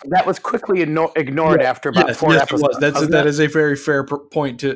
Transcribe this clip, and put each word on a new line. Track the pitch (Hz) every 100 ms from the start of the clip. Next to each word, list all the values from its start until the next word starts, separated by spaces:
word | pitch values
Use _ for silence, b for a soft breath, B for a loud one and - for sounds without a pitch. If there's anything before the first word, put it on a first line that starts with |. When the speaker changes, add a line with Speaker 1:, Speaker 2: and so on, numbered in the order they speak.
| 139
Speaker 1:
That | 180 185
was | 185
quickly | - 233 - 185
igno-, | 160 156 165 160
ignored | 135 139 160 151
Speaker 2:
Yeah. | 127
Speaker 1:
after | 127 147
about | 170 160
Speaker 2:
Yes, | 117
Speaker 1:
four | 156
Speaker 2:
yes, | 160
it |
Speaker 1:
episodes, | 135 139
Speaker 2:
was. | 143 127
That's, | 143 139
Speaker 1:
wasn't | 151
Speaker 2:
that | 160 147
Speaker 1:
it? |
Speaker 2:
is | 143
a | 151
very | 156 151 143
fair | - 139
pr-, | 135 143
point | - - 143 120
to, | 139